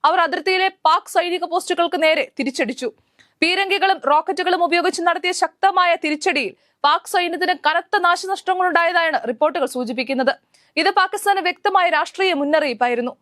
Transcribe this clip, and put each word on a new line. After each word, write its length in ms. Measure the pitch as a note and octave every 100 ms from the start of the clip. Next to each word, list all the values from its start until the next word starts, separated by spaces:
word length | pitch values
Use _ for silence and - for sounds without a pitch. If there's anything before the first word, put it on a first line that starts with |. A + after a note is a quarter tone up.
| D4
അവർ 120 | F4+
അതിർത്തിയിലെ 460 | E4 F4 E4+ F#4 F#4+ F#4+ D#4
പാക് 240 | E4+ -
സൈനിക 300 | E4+ F4 F4 E4
പോസ്റ്റുകൾക്ക് 480 | E4+ - E4+ E4+ F4+
നേരെ 180 | D#4 D#4+ - -
തിരിച്ചടിച്ചു. 500 | C4+ C4 A#3 A#3+ B3 _ _ _ _ _
പീരങ്കികളും 560 | D#4+ F#4 G4 G4 F#4+ F#4 -
റോക്കറ്റുകളും 540 | D4+ D#4 C#4+ F4+ F4+ F4
ഉപയോഗിച്ച് 360 | E4+ F4 F4+ F4
നടത്തിയ 240 | F4 F4+ F4+
ശക്തമായ 480 | D#4+ _ F#4+ F#4 F4+ E4+
തിരിച്ചടിയിൽ 480 | D#4 D4+ F#4+ D4 A3+ - _ _
പാക് 260 | C#4+ E4 -
സൈന്യത്തിന് 420 | F#4+ F4 E4 F4+ F4+ D4
കനത്ത 340 | E4 - G#4 F4
നാശനഷ്ടങ്ങളുണ്ടായതായാണ് 1120 | F4+ F#4 G4 - F#4 F4+ E4+ E4+ F4 E4 C#4+ A3
റിപ്പോർട്ടുകൾ 380 | A3+ D4+ D#4+ C#4
സൂചിപ്പിക്കുന്നത്. 600 | B3 A#3+ A#3+ B3 C4 B3+ - _ _ _ -
ഇത് 140 | F4+ G4
പാകിസ്ഥാന് 420 | F#4+ G4+ G4+ G4 F4
വ്യക്തമായ 400 | F4 G#4 F#4+ F4+ D#4
രാഷ്ട്രീയ 340 | E4+ - F#4+ D4+
മുന്നറിയിപ്പായിരുന്നു. 760 | C#4+ D#4 D4+ A3+ B3 A#3+ A#3+ -